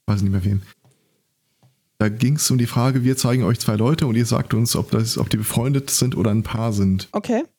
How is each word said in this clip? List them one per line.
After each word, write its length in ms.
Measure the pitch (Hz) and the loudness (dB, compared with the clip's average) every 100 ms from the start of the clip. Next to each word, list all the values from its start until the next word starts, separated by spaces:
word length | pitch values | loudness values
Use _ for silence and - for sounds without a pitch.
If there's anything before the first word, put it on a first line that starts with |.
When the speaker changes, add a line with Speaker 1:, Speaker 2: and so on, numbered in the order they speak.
| - | -4
Speaker 1:
weiß 160 | 104 | 0
nicht 100 | 98 | 0
mehr 120 | 98 95 | 0 0
wem. 160 | 101 - - _ _ _ _ _ _ _ _ _ _ _ _ | -2 -4 -14 _ _ _ _ _ _ _ _ _ _ _ _
Da 100 | 107 | -2
ging's 400 | 110 127 151 - | 0 0 0 0
um 60 | 131 | 0
die 80 | 120 | 0
Frage, 360 | - 120 131 | 0 0 2
wir 140 | 123 131 | 0 0
zeigen 260 | 127 127 | 0 2
euch 160 | 98 117 | 2 0
zwei 160 | - 107 | 0 0
Leute 300 | 117 160 147 | 2 2 0
und 80 | 113 | 0
ihr 100 | 117 | 0
sagt 280 | 120 - | 0 0
uns, 220 | 110 117 - | 0 0 -2
ob 160 | - | 0
das, 260 | 110 113 - | 0 0 -2
ob 120 | - | -2
die 80 | 110 | -2
befreundet 520 | 107 - 123 139 135 | 0 -2 0 0 -2
sind 260 | - 123 - | -2 0 0
oder 160 | 107 | 0
ein 120 | 104 | 0
Paar 280 | 107 113 113 | -2 -4 -2
sind. 380 | 104 98 95 - | 0 2 0 -2
Speaker 2:
Okay. 320 | - - 254 330 | -6 -2 -2 -2